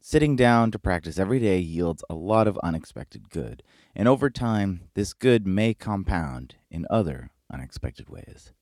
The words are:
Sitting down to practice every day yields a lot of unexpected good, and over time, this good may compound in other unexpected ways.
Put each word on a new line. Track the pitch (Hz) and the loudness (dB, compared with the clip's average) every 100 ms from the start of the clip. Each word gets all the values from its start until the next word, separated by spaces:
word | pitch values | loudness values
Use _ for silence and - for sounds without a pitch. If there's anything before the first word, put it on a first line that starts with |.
Sitting | - 156 151 131 | 2 2 4 4
down | 120 117 113 | 6 6 4
to | 104 | 0
practice | 98 87 82 80 | -2 -2 -4 -2
every | 95 131 | 0 2
day | 110 92 | 2 0
yields | 85 82 85 80 - | 0 -2 -2 -2 -8
a | 82 | -10
lot | 90 110 107 | 0 2 2
of | 95 | 0
unexpected | 85 80 - - - - - | -4 -6 -8 -16 -16 -18 -12
good, | - 58 55 _ _ _ | -10 -10 -12 _ _ _
and | - 110 | 0 2
over | 135 139 | 4 0
time, | - 120 110 98 90 - | -2 -2 0 0 -4 -8
this | - 101 | -6 -6
good | - 127 117 98 | 0 4 4 4
may | 95 110 | 0 0
compound | 110 - 101 92 92 76 64 64 _ _ | -2 -6 -4 -2 -2 -4 -8 -14 _ _
in | 82 - | -12 -2
other | 113 87 64 60 _ _ | 0 0 -6 -14 _ _
unexpected | 65 65 - 64 60 - | -14 -12 -10 -10 -10 -20
ways. | - - - - _ | -20 -20 -20 -20 _